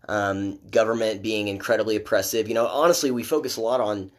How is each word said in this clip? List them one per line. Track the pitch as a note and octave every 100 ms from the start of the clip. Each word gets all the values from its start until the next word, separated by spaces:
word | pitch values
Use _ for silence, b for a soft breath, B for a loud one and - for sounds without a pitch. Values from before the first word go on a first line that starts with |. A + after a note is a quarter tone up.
| -
um, | G#2 G2+ G2 G2 - -
government | A2+ A2 A2+ A2 G2+
being | G#2+ G#2+ G#2
incredibly | F#2+ - A2 G#2+ G#2+
oppressive. | - G#2+ - A#2 G#2
You |
know, | A2+ A#2
honestly, | A#2 E3 E3+ C#3
we | B2
focus | A2+ D#3 C3 B2
a |
lot | A2+ B2+
on | G#2+ G2+ F#2+